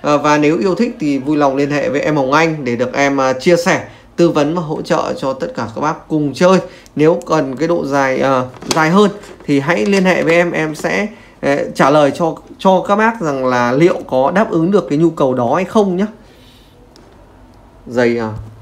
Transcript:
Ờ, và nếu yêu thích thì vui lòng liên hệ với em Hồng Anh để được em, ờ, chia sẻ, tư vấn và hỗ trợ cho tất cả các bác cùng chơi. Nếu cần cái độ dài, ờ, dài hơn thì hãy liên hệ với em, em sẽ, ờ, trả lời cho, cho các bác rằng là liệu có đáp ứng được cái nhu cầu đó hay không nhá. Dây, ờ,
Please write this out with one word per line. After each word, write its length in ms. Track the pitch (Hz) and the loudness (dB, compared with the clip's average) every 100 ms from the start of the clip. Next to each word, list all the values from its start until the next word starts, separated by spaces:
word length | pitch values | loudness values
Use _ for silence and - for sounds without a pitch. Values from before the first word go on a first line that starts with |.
Ờ, 180 | 151 147 | 2 0
và 200 | 147 151 | 2 2
nếu 200 | 147 165 | 2 2
yêu 160 | 202 | 0
thích 220 | 175 240 - | 0 -2 -2
thì 180 | 151 139 | -4 -2
vui 180 | 131 151 | -2 0
lòng 200 | 143 135 | 2 0
liên 140 | 143 | -2
hệ 180 | 143 123 | -2 -2
với 120 | 135 | -2
em 160 | 156 151 | 0 0
Hồng 160 | 131 | 2
Anh 320 | 147 165 156 | 2 2 -2
để 120 | 127 120 | -4 -2
được 180 | 123 | -2
em, 220 | - 143 139 | 0 0 2
ờ, 160 | 131 | 0
chia 240 | 127 - 170 | 0 2 2
sẻ, 280 | 185 143 - - - - | 2 -2 -4 -20 -20 0
tư 120 | 170 | 2
vấn 260 | 156 147 | 2 0
và 80 | 175 | -2
hỗ 200 | 156 156 | -4 -6
trợ 320 | - 165 - - | -2 -2 -2 -6
cho 160 | 135 | -6
tất 200 | 135 165 - | -6 -8 -8
cả 120 | 110 | -8
các 60 | 139 | -6
bác 280 | 147 160 - | -6 -6 -4
cùng 260 | 156 147 | -2 -2
chơi. 240 | 127 180 185 - - - - | 2 4 4 0 -16 -12 2
Nếu 240 | 151 170 - | 2 2 0
cần 300 | 160 135 127 | -2 -2 -4
cái 120 | 160 | -2
độ 180 | 170 143 | -2 0
dài, 320 | 139 135 131 | 0 0 0
ờ, 280 | 135 131 127 - - | 0 0 -2 -10 -4
dài 160 | 165 156 | 0 2
hơn 200 | 190 208 202 - - - | 4 2 0 -16 -14 -2
thì 140 | 143 | 0
hãy 260 | 139 175 208 | 0 0 2
liên 180 | 196 | 2
hệ 180 | 190 175 | 2 2
với 120 | 151 | 2
em, 180 | 170 175 | 2 2
em 220 | 160 156 | -2 -4
sẽ, 340 | 151 165 180 214 - - - | -4 -4 -4 -4 -10 -20 -6
ờ, 160 | 139 143 - | -2 -2 -4
trả 160 | - 143 | 0 4
lời 220 | 151 143 | 4 2
cho, 200 | 135 165 - - - | 0 -4 -4 -16 -2
cho 260 | 190 185 180 | 2 2 2
các 80 | 202 | 0
bác 240 | 220 226 | 0 0
rằng 260 | 160 135 131 | -4 -2 0
là 260 | 123 120 | 0 0
liệu 240 | 131 175 - - | 2 2 2 -2
có 240 | 131 135 | 0 2
đáp 160 | 185 220 | 2 0
ứng 200 | 170 165 | 0 2
được 160 | 202 - | 2 0
cái 100 | 147 | 0
nhu 120 | 165 | 0
cầu 240 | 160 139 | 2 0
đó 200 | 127 120 | 0 0
hay 100 | 156 | 0
không 320 | 185 220 202 180 | 0 0 0 0
nhá. 100 | 214 - - - - - - - - - - - - - - - - - - | -4 -6 -20 -20 -20 -20 -20 -20 -20 -20 -20 -20 -20 -20 -20 -20 -20 -20 -6
Dây, 300 | 120 120 117 | 0 2 0
ờ, 140 | 110 110 - - | -4 -8 -14 -20